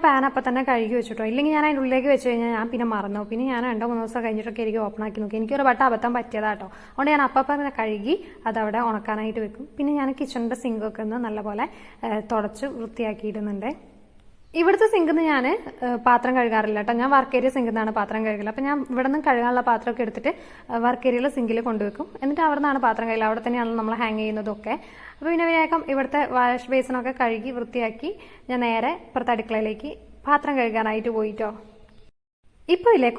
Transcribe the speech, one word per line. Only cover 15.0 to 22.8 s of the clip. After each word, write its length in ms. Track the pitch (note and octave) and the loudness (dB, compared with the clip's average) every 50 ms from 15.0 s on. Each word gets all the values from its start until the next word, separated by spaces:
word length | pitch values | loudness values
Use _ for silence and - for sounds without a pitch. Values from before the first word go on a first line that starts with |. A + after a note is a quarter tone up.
| E4 D#4 | 4 4
നിന്ന് 100 | D4+ E4 E4 D#4 | 2 2 4 2
ഞാൻ, 140 | D4 C4 B3 | 2 2 2
ഏഹ്, 500 | C#4 F#4+ A#4 - - - - B3+ B3 A#3+ A3+ A#3+ | 2 0 -2 -4 -8 -10 -6 -4 -2 -2 2 4
പാത്രം 260 | B3 A#3+ A#3+ A#3+ B3+ B3+ | 4 4 4 4 2 2
കഴുകാറില്ല 440 | B3+ A#3+ A#3 A3 A3 G#3+ G#3+ G#3+ G#3 | 2 2 2 2 2 2 0 0 -2
കേട്ടോ. 120 | G#3 A#3 A#3+ A#3 | 0 0 0 2
ഞാൻ 100 | B3 C4+ C#4 | 4 4 6
വർക്ക് 220 | C4+ C4 C4+ C4 | 4 4 4 2
ഏരിയ 140 | B3 A#3+ C4 B3+ | 2 2 2 2
സിങ്കിൽ 180 | C4+ A#3+ A#3 | 0 0 0
നിന്നാണ് 200 | A3 A3+ A3 A3 G#3+ | 0 0 0 0 0
പാത്രം 240 | A3+ G3+ G3+ A3 A3 A3 | -2 -2 -2 -2 -2 -2
കഴുകൽ. 240 | A3 G#3 G3+ G3+ G#3+ | -2 -2 -2 -4 -6
അപ്പം 140 | G#3+ C#4 C4+ | -4 -4 -2
ഞാൻ 100 | C#4 D4 C#4+ B3+ - | -2 -2 -2 -2 -2
ഇവിടെ 180 | B3+ B3 B3+ C4+ | -2 0 0 2
നിന്ന് 120 | C#4+ D4+ C#4 D4+ | 0 2 4 4
കഴുകാനുള്ള 340 | B3+ A#3+ A#3+ A#3+ B3 B3 A#3+ B3 | 4 4 4 2 2 2 4 2
പാത്രമൊക്കെ 340 | A#3 A3 - A#3+ A3 A#3+ A#3+ | 2 2 0 -2 -2 -2 -2
എടുത്തിട്ട്, 280 | - - - - D4 - - - - - - - - | -4 -4 -4 -2 -2 -4 -4 -8 -20 -20 -18 -10 -6
ഏഹ്, 100 | A#3 A#3 A#3 | -2 0 2
വർക്ക് 220 | B3 B3 A#3+ C4 B3+ | 2 2 2 2 2
ഏരിയയിലെ 220 | A#3+ A#3+ B3+ C#4+ C#4 | 2 2 2 0 0
സിങ്കിൽ 220 | C#4 A#3+ A3 A3+ A#3 A#3 B3 | -2 -2 0 0 0 0 -2
കൊണ്ടുവെക്കും. 380 | A3 G#3+ G#3 G3+ G#3 - E4+ - - - | -2 -2 -2 -4 -6 -8 -10 -10 -8 -6
എന്നിട്ട് 200 | C4+ C#4 D4 E4 E4 | -4 -2 0 2 2
അവിടെ 140 | D#4 D4 C#4 | 2 2 2
നിന്നാണ് 200 | D4 C#4+ C4+ C4+ | 2 0 2 2